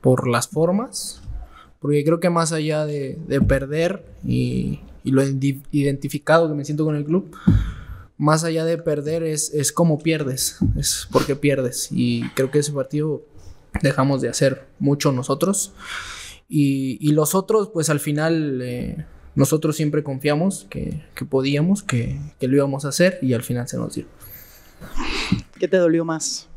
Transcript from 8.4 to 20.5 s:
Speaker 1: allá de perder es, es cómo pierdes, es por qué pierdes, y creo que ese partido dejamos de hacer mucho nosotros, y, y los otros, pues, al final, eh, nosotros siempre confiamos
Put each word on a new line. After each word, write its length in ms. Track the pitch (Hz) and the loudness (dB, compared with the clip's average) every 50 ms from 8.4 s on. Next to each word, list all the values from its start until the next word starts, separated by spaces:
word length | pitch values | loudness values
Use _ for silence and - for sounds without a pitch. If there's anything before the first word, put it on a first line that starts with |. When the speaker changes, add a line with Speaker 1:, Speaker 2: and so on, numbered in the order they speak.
| 165 | 2
Speaker 1:
allá 200 | 170 160 160 160 | 0 -2 0 0
de 140 | 165 170 160 | 0 0 0
perder 440 | 165 165 151 143 139 147 160 170 165 | 0 -2 -2 -2 -2 -2 -2 -2 -2
es, 300 | 160 156 147 - - - | -2 -2 -2 -4 -2 -2
es 200 | 151 139 135 - | 0 -2 0 2
cómo 260 | - 175 165 151 147 | 2 4 4 4 2
pierdes, 580 | - 165 160 156 151 135 131 131 - - - - - - - | 2 0 0 0 -2 -4 -4 -4 -4 -6 -2 0 0 0 2
es 320 | 151 143 - - - - - - | 0 0 -2 -2 -4 -6 0 0
por 140 | - - | 0 2
qué 100 | - - | 2 -4
pierdes, 520 | - - 143 139 135 127 123 120 - - - | 0 2 0 2 2 -2 -4 -4 -6 -8 -4
y 360 | - - 123 120 120 117 117 - | -2 0 0 2 0 -2 -4 -4
creo 200 | - - 135 127 | -2 -2 -2 2
que 100 | 139 147 | 2 0
ese 120 | 143 147 147 | 0 0 -2
partido 540 | 143 131 - - 151 151 156 147 - - _ _ - - - - - - _ - - - | -4 -6 -4 -2 -2 -2 -2 -4 -6 -8 _ _ -20 -20 -20 -20 -20 -20 _ -6 0 0
dejamos 400 | 139 135 - 131 139 139 131 135 | 0 2 2 2 2 2 0 0
de 80 | 117 | -2
hacer 360 | 120 - 151 135 131 131 - - - _ | 0 2 2 2 2 0 -8 -20 -10 _
mucho 340 | - 143 143 147 - 151 135 | 2 2 2 4 2 0 0
nosotros, 600 | 123 123 - 151 147 170 180 196 196 - - - - - - - - - - - - - - - - _ _ | 0 0 -2 0 0 2 0 0 -2 -2 -6 -8 -16 -14 -12 -12 -10 -10 -12 -14 -14 -14 -16 -18 -20 _ _
y, 480 | - 151 143 139 135 135 135 131 123 - 156 | 2 2 4 4 2 0 -2 -4 -4 -2 2
y 60 | 147 151 | 2 4
los 220 | 151 156 147 - | 4 4 4 2
otros, 340 | 190 190 - 220 220 202 202 | 0 0 2 2 2 2 0
pues, 220 | - 170 156 143 | -2 -2 0 0
al 100 | 151 147 | 0 0
final, 640 | - 156 147 147 156 160 165 160 156 147 135 123 123 | 0 -2 -2 0 0 0 0 0 0 -2 -4 -4 -4
eh, 420 | 123 123 123 - - - - 156 - - - - - - | -6 -6 -6 -6 -6 -8 -10 -12 -14 -16 -20 -20 -6 0
nosotros 420 | - 139 135 - 151 151 160 151 | 2 2 4 2 2 2 0 0
siempre 260 | - 160 147 143 151 151 | 0 -2 0 0 -2 -2
confiamos 640 | 147 135 131 143 147 147 147 170 196 | -2 -8 -2 0 0 0 2 2 0